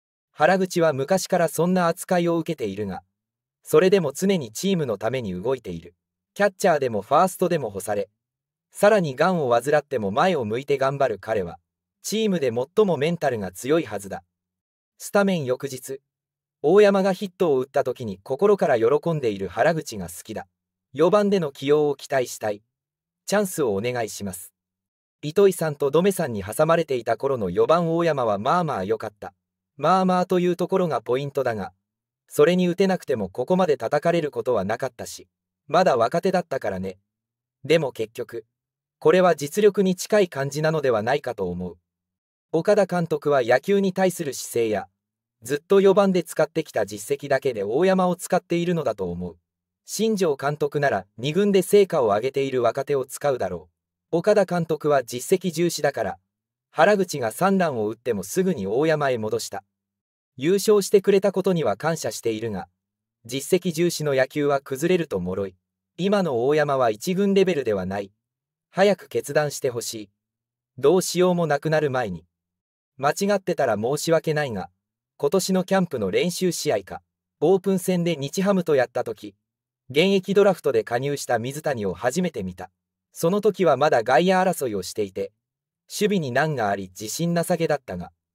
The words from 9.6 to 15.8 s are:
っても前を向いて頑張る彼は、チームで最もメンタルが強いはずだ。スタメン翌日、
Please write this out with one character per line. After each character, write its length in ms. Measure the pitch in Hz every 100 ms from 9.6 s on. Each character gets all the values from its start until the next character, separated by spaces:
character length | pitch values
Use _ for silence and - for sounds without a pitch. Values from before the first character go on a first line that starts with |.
| 127 151
っ 60 |
て 160 | - 127
も 100 | 101
前 260 | 107 175 165
を 100 | 110
向 160 | 113
い 40 | 139
て 140 | 139
頑 180 | 135 139
張 120 | 135
る 100 | 101
彼 240 | - 110
は、 160 | 90 90 _ _ _ _
チ 160 | - 208 220
ー 20 |
ム 100 | 180
で 100 | 135
最 360 | 117 127 - 208
も 100 | 156
メ 160 | 147
ン 60 | 170
タ 120 | 147
ル 100 | 120
が 120 | 95
強 260 | 92 127 156
い 40 |
は 160 | - 104
ず 80 | 98
だ。 160 | 92 - _ _ _ _ _ _ -
ス 140 | -
タ 140 | 208 196
メ 80 |
ン 100 | 180
翌 220 | 131 127 139
日、 340 | 127